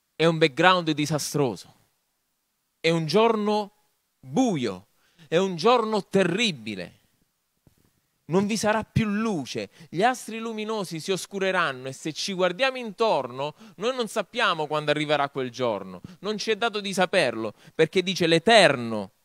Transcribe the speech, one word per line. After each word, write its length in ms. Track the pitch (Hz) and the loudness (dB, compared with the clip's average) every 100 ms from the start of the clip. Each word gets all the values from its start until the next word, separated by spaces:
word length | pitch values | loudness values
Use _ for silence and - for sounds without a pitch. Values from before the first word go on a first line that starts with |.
| _ | _
è 100 | - 160 | 0 2
un 120 | 160 | 4
background 520 | 160 127 180 185 160 | 2 4 4 4 2
disastroso. 840 | 147 147 151 - 147 131 92 - _ _ _ _ _ _ _ _ _ _ _ | -2 0 -2 -2 -2 -2 -2 -12 _ _ _ _ _ _ _ _ _ _ _
È 120 | 165 | 0
un 160 | 170 156 | 0 2
giorno 680 | 190 226 220 208 208 202 _ _ _ _ _ | 4 4 2 0 -2 -4 _ _ _ _ _
buio, 680 | 131 175 254 160 113 92 - _ _ _ 165 | -6 0 2 0 -2 -6 -14 _ _ _ -2
è 120 | 160 | 0
un 180 | 190 170 | 0 0
giorno 500 | 202 247 220 214 - | 2 4 2 -4 0
terribile. 960 | 190 180 185 233 143 110 95 87 - _ _ _ _ _ _ _ _ _ _ _ _ - | 0 2 2 -2 -2 -8 -10 -10 -16 _ _ _ _ _ _ _ _ _ _ _ _ -2
Non 200 | 180 202 | 0 0
vi 100 | 220 | 0
sarà 260 | 208 220 | 0 -2
più 240 | - - 214 | 0 -2 0
luce, 640 | 202 226 175 135 120 98 - 165 | 0 -2 -2 -4 -8 -10 -12 -10
gli 140 | 156 | 0
astri 360 | 233 254 - 226 | 0 0 -8 -10
luminosi 600 | 226 214 214 220 185 160 | -8 -8 -6 -6 -6 -8
si 140 | 190 | -4
oscureranno 760 | 185 - 196 190 185 160 127 131 | -4 -4 -4 -2 0 0 -2 -10
e 40 | |
se 200 | 131 160 | -10 -8
ci 200 | 147 - | -6 -6
guardiamo 440 | 180 180 175 262 262 | 0 0 2 -2 -2
intorno, 800 | 233 185 226 160 127 127 147 - 220 170 | -8 -2 0 2 -2 -6 -8 -10 -20 -6
noi 180 | 226 | -4
non 140 | 262 220 | -4 -4
sappiamo 580 | 226 190 240 208 165 147 | -4 -6 0 0 0 -2
quando 240 | 151 151 | -2 0
arriverà 400 | 147 151 147 139 | 0 2 2 0
quel 200 | 139 127 | -4 -8
giorno. 500 | 117 123 101 95 90 - 180 | -2 -2 -2 -6 -14 -16 -12
Non 160 | 196 214 | -8 -6
ci 140 | 220 | -4
è 60 | 208 | -2
dato 240 | 233 208 | -2 -4
di 120 | 202 | -6
saperlo, 640 | 190 180 190 135 110 110 - - | -2 0 2 0 -2 -6 -10 -8
perché 280 | - 160 185 | 0 2 2
dice: 240 | 180 175 165 | -2 0 2
"L'Eterno 840 | 165 220 233 160 131 117 110 95 _ | 2 6 8 8 4 -2 -6 -6 _